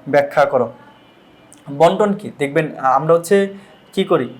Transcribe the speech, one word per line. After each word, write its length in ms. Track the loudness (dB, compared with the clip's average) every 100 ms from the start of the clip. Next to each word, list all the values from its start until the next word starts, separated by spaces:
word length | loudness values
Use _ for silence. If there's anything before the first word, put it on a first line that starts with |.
| -2
ব্যাখ্যা 360 | 0 0 0 2
করো। 260 | 2 -2 -6 -20 -20 _ _ _ _ _ -20 -10 2
বন্টন 360 | 2 4 0
কি? 180 | -2 -8 -6
দেখবেন, 400 | -2 -2 -2 -2
আহ, 80 | 0
আমরা 280 | 0 2
হচ্ছে 400 | 0 2 0 0 -6 -20 -20 _
কি 100 | -4
করি 260 | 0 0 -2